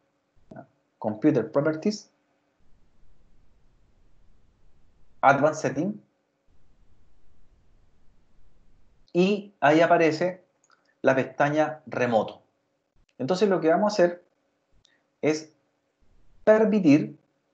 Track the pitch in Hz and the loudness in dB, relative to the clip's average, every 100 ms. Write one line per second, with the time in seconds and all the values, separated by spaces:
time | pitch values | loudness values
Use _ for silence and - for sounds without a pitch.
0 | _ _ _ _ _ - - _ _ - | _ _ _ _ _ -20 -20 _ _ -12
1 | 107 107 151 131 107 143 156 156 214 - | -10 -2 0 0 -2 -2 -2 -4 -4 -6
2 | - _ _ _ _ _ - - _ _ | -16 _ _ _ _ _ -20 -20 _ _
3 | - - _ - - _ _ _ _ _ | -20 -20 _ -20 -20 _ _ _ _ _
4 | _ - - - _ _ - - - _ | _ -20 -20 -20 _ _ -20 -20 -20 _
5 | - - 135 139 151 151 131 135 190 214 | -20 0 2 2 0 -2 -6 -4 -6 -8
6 | _ _ _ _ _ - - _ _ - | _ _ _ _ _ -20 -20 _ _ -20
7 | - - - - - _ - _ _ _ | -20 -20 -20 -20 -20 _ -20 _ _ _
8 | - _ _ - - - - - - _ | -20 _ _ -20 -20 -20 -20 -20 -20 _
9 | _ 170 185 202 - - 139 156 165 170 | _ 0 0 0 -8 -2 2 4 4 2
10 | 160 - 180 180 _ _ _ _ _ - | 2 0 -6 -6 _ _ _ _ _ -4
11 | 131 131 123 - 147 151 147 - 117 127 | -2 -2 -4 -4 -2 0 -4 -6 -12 -6
12 | 123 110 98 - _ _ _ _ _ _ | -2 -2 -2 -10 _ _ _ _ _ _
13 | _ - 135 185 208 175 156 175 208 202 | _ -10 -4 -2 0 0 0 0 0 0
14 | 175 175 _ _ _ _ _ _ _ _ | 0 -2 _ _ _ _ _ _ _ _
15 | _ - 147 156 - _ _ _ _ _ | _ -6 -4 -4 -8 _ _ _ _ _
16 | _ _ - - - 220 214 208 165 143 | _ _ -20 -4 2 4 4 2 4 4
17 | - - _ _ _ | 2 -12 _ _ _